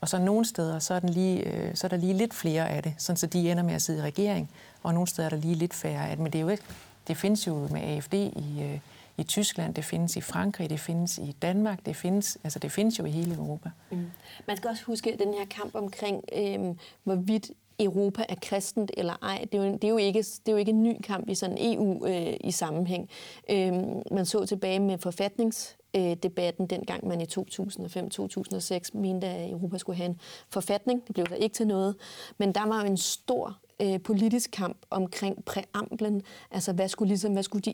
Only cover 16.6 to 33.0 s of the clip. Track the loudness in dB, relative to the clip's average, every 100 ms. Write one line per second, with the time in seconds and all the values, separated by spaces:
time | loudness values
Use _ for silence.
16.6 | -2 -4 -12 -6 0 2 2 2 0 -14
17.6 | _ 0 2 4 2 2 -4 -4 -2 -2
18.6 | -2 -2 -2 0 -2 -2 -4 -4 -2 2
19.6 | 2 2 4 4 4 4 0 -2 2 4
20.6 | 6 6 6 4 -2 -2 -2 -2 -2 0
21.6 | 2 4 2 2 0 0 0 -2 -2 -2
22.6 | 0 0 0 -2 -4 -12 -16 -10 0 2
23.6 | 2 2 0 -4 -2 0 2 2 0 0
24.6 | 0 2 2 0 -2 -2 -2 2 0 0
25.6 | -8 -12 _ 2 2 2 0 0 0 0
26.6 | -2 -2 -4 -4 -2 -2 -2 -4 -6 -6
27.6 | -6 -6 -6 -6 -6 -4 -6 -4 -4 -4
28.6 | -2 -4 -4 -2 -2 0 -2 -4 -4 -4
29.6 | -4 -4 -4 -4 -2 -4 -8 -18 -8 -4
30.6 | 0 0 2 -2 -2 -2 0 2 0 2
31.6 | 2 4 2 0 -8 -16 -10 0 2 2
32.6 | 2 2 2 2